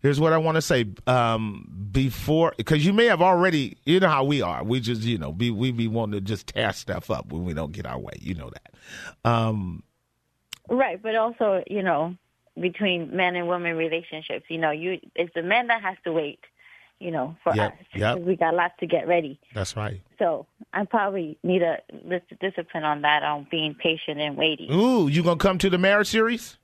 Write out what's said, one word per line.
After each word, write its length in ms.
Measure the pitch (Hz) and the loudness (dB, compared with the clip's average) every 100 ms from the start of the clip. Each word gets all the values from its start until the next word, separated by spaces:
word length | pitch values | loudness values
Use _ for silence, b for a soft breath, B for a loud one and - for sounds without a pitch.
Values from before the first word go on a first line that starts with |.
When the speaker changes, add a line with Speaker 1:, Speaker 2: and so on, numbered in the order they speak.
Speaker 1:
Here's 180 | 139 143 | 2 4
what 140 | 160 | 4
I 40 | 160 | 4
wanna 240 | 160 160 | 4 0
say, 240 | - 135 110 95 - | 2 0 0 -4 0
um, 600 | 127 117 113 110 101 - 87 104 | 2 4 2 -2 -8 -14 -10 -4
before, 600 | 104 135 110 - 156 165 - 113 | 0 0 0 0 4 4 0 2
'cause 180 | 156 156 | 4 4
you 80 | |
may 120 | 202 240 | 6 6
have 160 | 185 | 6
already, 560 | 180 180 185 160 131 - 139 | 6 6 6 4 0 -4 2
you 140 | 175 | 4
know 100 | 185 | 6
how 140 | 147 | 4
we 180 | 135 147 | 4 2
are. 220 | 92 76 | 0 -2
We 160 | 90 127 | -2 -2
just, 220 | 113 120 | 0 -2
you 140 | 113 113 | -2 -2
know, 140 | 71 | -4
be, 200 | 82 120 | -2 -2
we 200 | 107 127 | 0 -2
be 160 | 120 113 | 0 -2
wanting 260 | 110 110 104 | -2 -2 -4
to 20 | |
just 260 | 95 107 - | -4 -6 -6
tear 260 | - 110 | -2 -2
stuff 360 | 92 - 87 - | -2 -6 -8 -4
up 200 | 90 - | -6 -4
when 120 | 80 90 | -6 -4
we 80 | |
don't 180 | 76 80 | -4 -6
get 140 | 95 62 | -8 -10
our 140 | 64 | -10
way. 140 | - - | -10 -12
You 160 | - 87 | -8 -8
know 140 | 65 | -10
that. 760 | - - _ - - - - 117 | -16 -20 _ -20 -18 -18 -4 0
Um, 520 | 117 113 107 92 82 - _ _ _ _ _ _ - _ | 2 0 -2 -4 -8 -16 _ _ _ _ _ _ -20 _
Speaker 2:
Right, 320 | 247 262 180 | 0 0 -2
but 140 | 220 220 | -4 0
also, 480 | 226 233 220 190 - | -2 0 0 0 -2
you 160 | 202 | -2
know, 320 | 190 151 165 180 _ _ _ - | 0 0 0 -6 _ _ _ -6
between 560 | 180 175 208 180 165 180 | -4 -2 -2 0 -4 -2
man 200 | 180 180 | -2 0
and 120 | 170 | -2
woman 280 | 175 175 165 | -2 -2 -2
relationships, 720 | 165 165 170 156 156 - - | -2 -4 -6 -14 -10 -10 -8
you 80 | 165 | -2
know, 140 | 160 | -2
you, 280 | 151 175 185 - - | -2 -4 -6 -10 -6
it's 180 | 170 | -4
the 100 | 170 | -4
man 240 | 170 220 240 | 0 0 2
that 140 | 226 | -2
has 160 | 202 190 - | -2 -6 -4
to 80 | |
wait, 260 | 165 147 - - _ b b b b | -2 -4 -10 -20 _ b b b b
you 120 | 185 | -8
know, 240 | 160 131 160 | -6 -6 -4
for 100 | - 110 | 0 2
Speaker 1:
Yep, 160 | 104 | 0
Speaker 2:
us. 40 | - - | -4 -12
Speaker 1:
yep. 220 | 98 104 123 | -2 0 0
Speaker 2:
'Cause 80 | 175 | 0
we 100 | 190 | 0
got 180 | 165 170 | 2 2
lots 180 | 175 - | 0 -2
to 80 | 170 | 0
get 200 | 165 - | 0 2
ready. 320 | 175 156 135 _ | 0 0 -10 _
Speaker 1:
That's 220 | 113 95 - | -6 -6 -4
right. 260 | 104 98 _ _ | -6 -8 _ _
Speaker 2:
So 280 | 190 151 - _ - | -2 -2 -6 _ -10
I 120 | 185 202 | -6 -2
probably 520 | 233 202 196 160 151 | 0 0 -2 -6 -6
need 180 | 170 180 | 0 2
a 180 | 170 156 _ - - | 2 -2 _ -20 -8
dis-, 140 | 180 _ - | -8 _ -8
discipline 460 | 190 185 165 170 151 | -8 -6 -8 -6 -4
on 160 | 147 | 0
that, 200 | 147 151 | 2 2
on 240 | 147 147 143 | 0 -6 -6
being 220 | 165 156 151 | -4 -4 -2
patient 440 | 170 160 - 147 | -4 -4 -6 -6
and 160 | 151 143 | -6 0
waiting. 340 | 160 151 82 | -2 -2 -2
Speaker 1:
Ooh, 360 | 156 233 247 151 | 2 4 4 4
you 140 | 151 | 2
gonna 140 | 170 170 | 2 2
come 200 | 196 185 | 2 2
to 120 | 190 | 2
the 80 | 180 | 4
marriage 300 | 190 208 202 | 4 4 2
series? 500 | 220 226 240 - - | 2 2 0 -8 -20